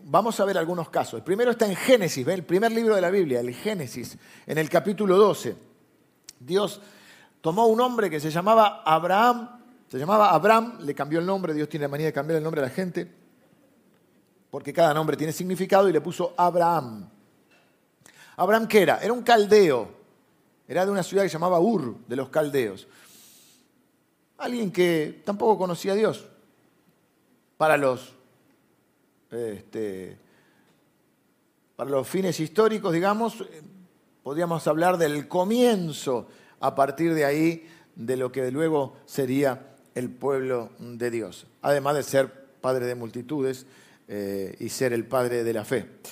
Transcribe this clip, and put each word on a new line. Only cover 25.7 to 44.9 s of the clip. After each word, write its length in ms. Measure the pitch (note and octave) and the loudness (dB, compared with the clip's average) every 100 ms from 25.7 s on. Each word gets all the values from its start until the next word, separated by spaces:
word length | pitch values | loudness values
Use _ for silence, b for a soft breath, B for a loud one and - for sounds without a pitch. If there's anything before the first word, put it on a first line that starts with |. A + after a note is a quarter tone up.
| E3+ F#3+ | -4 -2
a 20 | G3 | 0
Dios. 320 | G#3 C3+ - _ _ _ _ _ _ _ _ _ _ _ _ _ | 0 -2 -14 _ _ _ _ _ _ _ _ _ _ _ _ _
Para 200 | D#3 D3 | 2 4
los, 360 | C3+ A#2+ - - _ _ _ _ _ _ _ _ _ _ _ | 2 -2 -10 -20 _ _ _ _ _ _ _ _ _ _ _
este, 840 | A#2 A2+ G2+ - A2+ G#2 F#2+ F#2 F#2+ b b b b b b _ _ _ _ _ _ _ _ _ - | -10 -8 -10 -12 -8 -8 -8 -14 -18 b b b b b b _ _ _ _ _ _ _ _ _ -12
para 140 | C3 | -4
los 180 | C#3 B2 | -4 -2
fines 320 | F#3 F#3+ D#3 | -4 -2 -4
históricos, 540 | D#3 - A3 G#3+ F#3 | -2 0 2 0 -2
digamos, 480 | E3 F#3+ G#3+ A3+ - | 0 0 -2 -4 -6
eh, 200 | - D#3+ D3+ - _ _ _ _ | -16 -18 -20 -20 _ _ _ _
podríamos 460 | B2+ D3 F3 E3 D#3 | -8 -4 -2 -2 0
hablar 300 | D#3 F3 F3+ | 2 2 2
del 300 | D#3 D3 C3+ | 0 -2 -4
comienzo 1000 | F3 F#3 A#3 B3 G#3 E3+ C3+ D3 B2 - B B B | -2 0 2 4 2 -4 -6 -4 -4 -6 B B B
a 160 | C3+ C3 | -4 0
partir 400 | C#3 C#3 E3 D#3+ | 0 0 -2 0
de 100 | C#3+ | 0
ahí 420 | D3+ E3 E3 B B B - | 2 0 -2 B B B -12
de 220 | A2+ C3 | -6 -4
lo 140 | B2 | -4
que 200 | C3+ B2+ | -4 -4
luego 460 | C3+ D#3+ D3+ C3 - - | -2 0 0 -2 -10 -10
sería 720 | - C3 C3+ C#3 B2 - _ _ B2 | -6 -2 0 0 -2 -12 _ _ -8
el 160 | B2 | -8
pueblo 580 | - C3 C3+ C3 B2 A2 - | -6 -4 -2 -2 -4 -6 -16
de 320 | A#2 A#2+ A#2+ | -18 -8 -6
Dios, 380 | A#2 F#2+ - - _ | -4 -8 -14 -20 _
además 320 | C#3 C#3+ C#3 D3 | 0 0 0 -2
de 80 | |
ser 280 | - C3+ C3 - - _ | 0 0 0 -6 -20 _
padre 240 | B2+ C3 B2 | -4 -2 -4
de 80 | |
multitudes, 720 | B2 A2+ B2 A#2+ D3+ C3 B2+ - b b b - | -6 -10 -12 -8 -4 -4 -6 -16 b b b -12
eh, 480 | G#2 G2 G2 F#2+ - | -8 -6 -6 -8 -10
y 100 | A2 | -10
ser 240 | - C3 | -4 -2